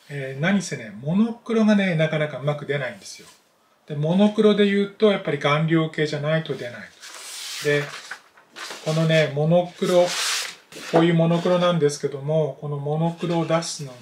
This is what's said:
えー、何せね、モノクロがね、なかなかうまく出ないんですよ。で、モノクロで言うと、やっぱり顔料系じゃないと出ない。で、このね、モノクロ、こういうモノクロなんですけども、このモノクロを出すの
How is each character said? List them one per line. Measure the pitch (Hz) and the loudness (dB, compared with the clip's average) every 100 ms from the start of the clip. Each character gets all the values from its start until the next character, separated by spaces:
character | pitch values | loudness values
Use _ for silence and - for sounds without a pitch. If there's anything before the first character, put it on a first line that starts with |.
| - | -14
え | 143 135 135 | -10 -10 -4
ー、 | |
何 | 175 202 | 0 0
せ | - 127 | -2 -8
ね、 | 110 101 | -10 -10
モ | 139 190 | -2 2
ノ | 233 226 | 2 -2
ク | - | -2
ロ | 226 | 2
が | 214 202 | 4 4
ね、 | 190 | 4
な | 160 156 | 2 0
か | 156 | 0
な | 147 | -2
か | 131 | -2
う | |
ま | 143 143 | -4 -4
く | 131 | -4
出 | 143 | -4
な | 123 | -4
い | 104 | -10
ん | |
で | - | -16
す | - | -20
よ。 | - _ _ _ _ _ - | -20 _ _ _ _ _ -10
で、 | 147 | -2
モ | 151 185 | 0 4
ノ | 208 | 4
ク | 214 | 4
ロ | 208 196 | 4 4
で | 202 | 4
言 | 202 202 | 2 0
う | |
と、 | - 214 | 2 2
や | 196 | 2
っ | |
ぱ | 160 | -2
り | 143 | -2
顔 | 147 151 160 | 0 2 2
料 | 160 156 | 2 0
系 | - 147 | -2 -4
じ | 147 | -2
ゃ | |
な | 147 160 | -2 -2
い | |
と | 160 120 | -2 -8
出 | 120 | -8
な | 113 | -14
い。 | - - - - - - - - | -16 -20 -20 -18 -16 -14 -12 -4
で、 | 147 147 143 - - - _ _ _ - - - | 0 0 -2 -10 -16 -18 _ _ _ -18 -16 -8
こ | 160 | -2
の | 160 160 | 0 4
ね、 | 160 147 139 | 4 2 0
モ | 156 | 2
ノ | 175 175 - | 2 2 -2
ク | 185 | 2
ロ、 | 180 180 - - - - - _ - - | 4 4 0 -2 -4 -6 -12 _ -16 -2
こ | 165 | 2
う | 170 | 4
い | |
う | |
モ | 165 165 | 4 2
ノ | 170 | 2
ク | 180 | 2
ロ | 180 | 2
な | 175 | 2
ん | 170 | 2
で | 147 | 0
す | - | 0
け | 143 | -6
ど | 139 | -6
も、 | 139 160 147 - | -2 -2 -2 -4
こ | 147 | -8
の | 143 | -6
モ | 147 156 | -4 -2
ノ | 170 | -2
ク | 170 170 | -2 -2
ロ | 170 | -2
を | 151 | 0
出 | 165 | -2
す | - - | -2 -8
の | 139 123 | -12 -14